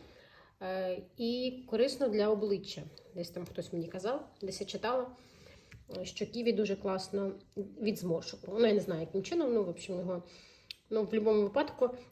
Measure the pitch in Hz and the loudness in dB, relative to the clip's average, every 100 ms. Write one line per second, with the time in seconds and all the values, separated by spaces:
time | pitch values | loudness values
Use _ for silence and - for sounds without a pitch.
0 | - - - - - - 185 190 185 180 | -20 -20 -20 -20 -20 -8 -4 -2 -2 -4
1 | - - 233 247 254 254 - 226 277 - | -6 -4 -2 0 -2 -4 -2 2 2 2
2 | 254 208 214 208 208 196 - 165 151 - | 2 4 4 4 2 0 -2 -10 -12 -16
3 | - 180 170 180 175 - 165 170 165 185 | -14 -10 -8 -8 -8 -8 -6 -4 -4 -4
4 | 202 294 - - 190 - 196 202 220 254 | -2 -2 -6 -10 -8 -6 -6 -4 0 0
5 | 254 - - - - - - - - 185 | -2 -8 -20 -20 -20 -20 -20 -20 -12 -8
6 | 180 - 208 233 233 202 202 196 202 190 | -6 -6 -4 0 2 4 2 0 0 -2
7 | - 202 196 - - - 196 - 214 190 | -2 -2 -2 -4 -12 -10 -8 -4 -2 0
8 | 175 160 - - - 208 226 202 185 160 | 0 -2 -2 -12 -4 4 6 6 2 -2
9 | 165 196 - 339 269 226 180 170 - 180 | -2 -4 0 2 4 2 2 -4 -6 -4
10 | 180 180 - - - - - - - 214 | -2 -4 -6 -20 -20 -20 -18 -16 -2 0
11 | 202 220 214 214 202 277 302 - 247 - | 2 2 4 6 6 2 0 2 2 0
12 | - | -10